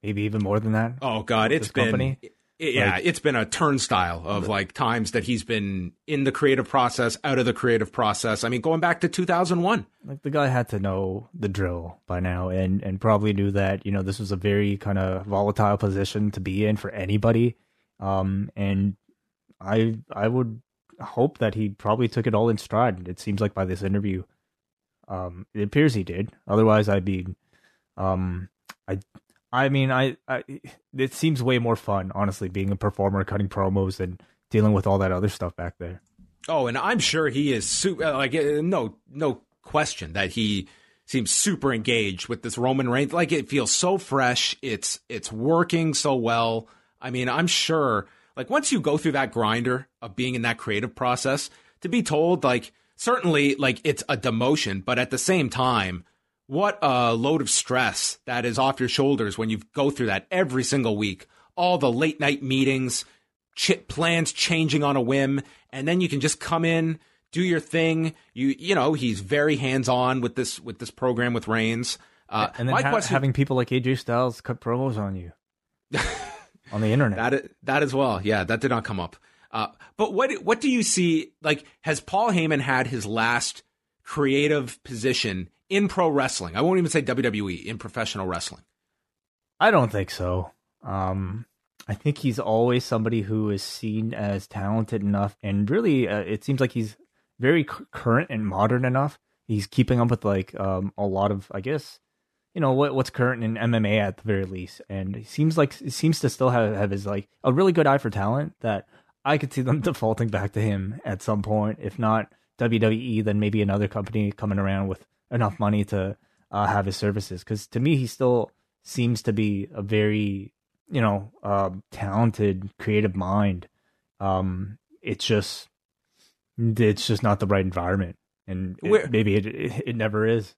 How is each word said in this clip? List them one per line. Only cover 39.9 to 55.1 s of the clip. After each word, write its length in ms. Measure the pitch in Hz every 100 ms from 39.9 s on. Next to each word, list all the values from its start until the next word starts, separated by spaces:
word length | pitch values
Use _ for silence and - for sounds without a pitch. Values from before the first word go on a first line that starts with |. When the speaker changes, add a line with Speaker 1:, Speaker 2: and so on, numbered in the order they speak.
| - 80
Speaker 2:
that 200 | 90 95
he 360 | 117 107 101 90 - _ _ -
seems 260 | 135 110
super 400 | - 208 175 139
engaged 560 | 117 107 117 104 92 -
with 140 | 117
this 160 | 120 110
Roman 320 | 123 131 127
Reigns. 240 | 123 143
Like, 180 | 165 170
it 160 | 165 120
feels 240 | 139 113
so 260 | - 180 190
fresh. 600 | - 135 127 123 - -
It's, 380 | 135 104 - - _
it's 240 | 113 -
working 600 | 110 127 165 170 170 160
so 220 | 139 147 131
well. 520 | 117 117 117 113 110 _ _ _
I 120 | 131
mean, 180 | 123 127
I'm 180 | 131 170
sure, 600 | - - 160 139 107 - _ _ -
like, 140 | 127
once 220 | 285 294
you 80 | 233
go 180 | 151 151
through 140 | 160
that 200 | 139 127
grinder 560 | 117 107 113 120 127 135 _
of 140 | 117 95
being 180 | 127
in 80 | 127
that 160 | 117 117
creative 380 | - 104 120 -
process, 560 | 123 123 135 143 - - _ _
to 80 | 185
be 120 | 233
told, 420 | - 151 170 180
like, 280 | 131 123 - _ _ _
certainly, 580 | - 247 175 151 143
like, 260 | 139 135 107
it's 200 | 156 139 -
a 80 | 127
demotion, 680 | 127 113 123 147 107 98
but 140 | 95 123
at 140 | 127